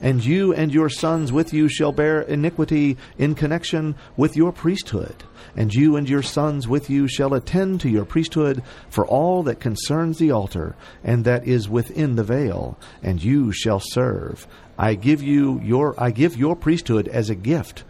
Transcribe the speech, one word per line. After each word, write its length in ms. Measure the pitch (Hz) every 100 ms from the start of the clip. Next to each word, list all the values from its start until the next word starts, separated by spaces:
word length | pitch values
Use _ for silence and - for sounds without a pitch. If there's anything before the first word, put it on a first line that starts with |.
and 240 | 131 127 117
you 280 | 185 196
and 200 | 160 156
your 160 | 151 156
sons 420 | - 160 165 143
with 220 | 139 160
you 140 | 151 151
shall 220 | - 147
bear 300 | 143 151 156
iniquity 760 | - 147 160 165 151 151 143 127 - -
in 160 | 143 147
connection 580 | 151 170 - 165 156 147 - -
with 180 | 156 151
your 160 | 160
priesthood, 720 | - 165 196 - 104 - - - - - -
and 160 | 107
you 220 | 113 151 147
and 140 | 139
your 140 | 139
sons 440 | 131 147 151 143 117
with 220 | 143 143
you 180 | 139 139
shall 280 | - 139 139
attend 460 | - 180 190 185
to 80 | 135
your 160 | 107 -
priesthood 580 | 165 160 160 143 127 - - -
for 160 | - -
all 380 | 127 175 185
that 160 | 147 -
concerns 580 | 123 104 - 156 165 156
the 140 | 160
altar 440 | 113 95 85 80 - - -
and 220 | - 120 113
that 220 | 120 123
is 220 | 123 101
within 460 | 117 117 156 147 117
the 80 |
veil, 520 | 104 131 127 87 62 - - -
and 200 | - 87
you 280 | 101 143 120
shall 280 | 92 110 98
serve. 680 | - 127 123 95 - - - - - -
I 180 | 110 101
give 280 | 120 151
you 380 | 139 143 139 123
your, 320 | 107 127 147 -
I 140 | 120
give 240 | 107 170 120
your 180 | 147
priesthood 540 | 175 160 170 - 110 98
as 220 | 120 107
a 60 | 95
gift, 500 | 107 160 - - -